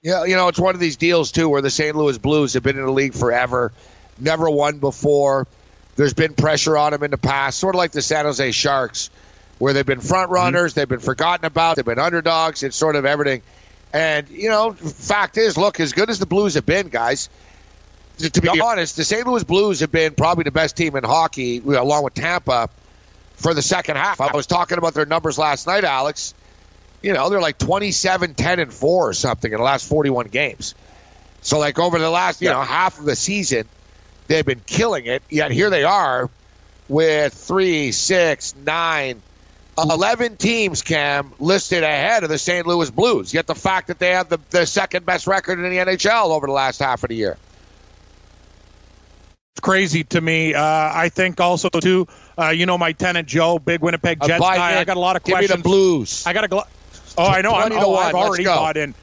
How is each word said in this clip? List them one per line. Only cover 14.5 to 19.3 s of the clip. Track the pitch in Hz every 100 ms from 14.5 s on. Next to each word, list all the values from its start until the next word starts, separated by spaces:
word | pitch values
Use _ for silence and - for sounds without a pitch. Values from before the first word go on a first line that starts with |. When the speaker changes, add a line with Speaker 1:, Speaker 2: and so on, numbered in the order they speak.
| 214 226
Speaker 1:
fact | 185 165 - - 208 190 -
is, | 220 156
look, | 196 -
as | 156
good | - 214
as | 202
the | 190
Blues | 190 202 143
have | 123
been, | 180 180
guys, | 120 117 139 - - - - - - - - - -
to, | 160
to | -
be | 170 170
honest, | 233 214 165 -
the | 151
Saint | 214
Louis | 247